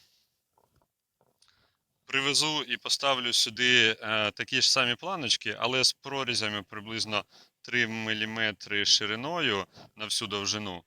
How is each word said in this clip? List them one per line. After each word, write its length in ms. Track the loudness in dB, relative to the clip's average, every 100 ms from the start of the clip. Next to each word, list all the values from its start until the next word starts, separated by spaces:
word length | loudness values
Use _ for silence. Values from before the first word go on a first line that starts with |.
| _ _ _ _ _ _ _ _ _ _ _ _ _ _ _ _ _ _ _ _ -4
привезу 580 | -2 2 2 2 0
і 140 | -2 -4
поставлю 560 | -2 0 2 2 2
сюди, 640 | 2 0 2 6 6 6 4
е, 300 | 0 0 0
такі 300 | -2 -4 0
ж 100 | 2
самі 240 | 2 2 -2
планочки, 640 | -6 -4 -2 -2 -4 -2
але 240 | 0 2
з 100 | 2
прорізями 680 | 0 -6 -6 -4 -2 -2 -4
приблизно 640 | -8 -12 -8 -6 -2 -4 -4 -16 -20 _
три 260 | -2 0 0
міліметри 1000 | 0 -2 -2 -2 -2 -2 -2 -4 0 4
шириною 840 | 2 2 -4 -6 -2 0 0 -2 -12 -20 -12
на 100 | -6
всю 220 | -4 -2
довжину. 560 | -2 -2 -4 -6 -10